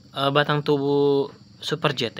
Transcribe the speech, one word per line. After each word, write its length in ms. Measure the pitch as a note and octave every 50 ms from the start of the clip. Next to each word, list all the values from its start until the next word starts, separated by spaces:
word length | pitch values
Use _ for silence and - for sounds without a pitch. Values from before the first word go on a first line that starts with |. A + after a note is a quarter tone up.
| - - -
eh, 160 | C3+ C#3 C#3
batang 320 | C#3 D3 D3 D3+ D3 D3
tubuh 680 | D3 - D3 C#3 C#3 C#3+ C#3+ C#3+ C#3+ C#3+ C#3 C#3 C3+ - - - - - - -
Superjet, 560 | - - D#3 D3 - D3+ C#3 A#2+ B2 A2 - -